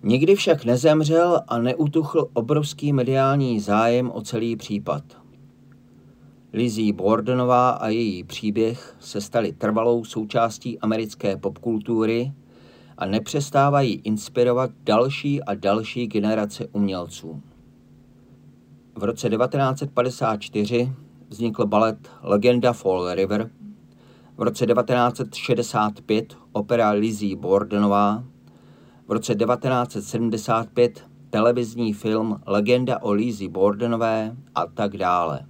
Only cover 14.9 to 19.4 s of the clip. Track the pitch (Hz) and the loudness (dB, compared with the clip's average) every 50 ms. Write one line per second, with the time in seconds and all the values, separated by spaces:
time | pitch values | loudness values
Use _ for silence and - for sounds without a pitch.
14.9 | 107 113 123 135 143 - - 143 143 - - - 101 101 - 98 101 110 110 110 | 2 2 2 2 0 -4 -2 -2 -2 -2 -2 -6 -6 -2 0 0 0 0 -2 -6
15.9 | - 127 123 107 107 110 101 107 110 110 104 104 - - - - - 104 101 98 | -6 -6 -6 -2 -2 0 0 0 0 0 -2 -4 -6 -10 -12 -6 -2 -2 0 0
16.9 | 95 90 87 85 87 - - 82 80 71 - - - - - - - - _ _ | -2 -4 -8 -10 -12 -16 -14 -14 -14 -14 -16 -18 -20 -20 -20 -20 -20 -20 _ _
17.9 | - - - - - - - - - - - - - _ _ _ - - _ - | -20 -20 -20 -20 -20 -20 -20 -20 -20 -20 -20 -20 -20 _ _ _ -20 -20 _ -20
18.9 | - 113 101 101 113 - - 117 107 113 | -10 -4 -4 -4 -4 -2 -2 -2 0 2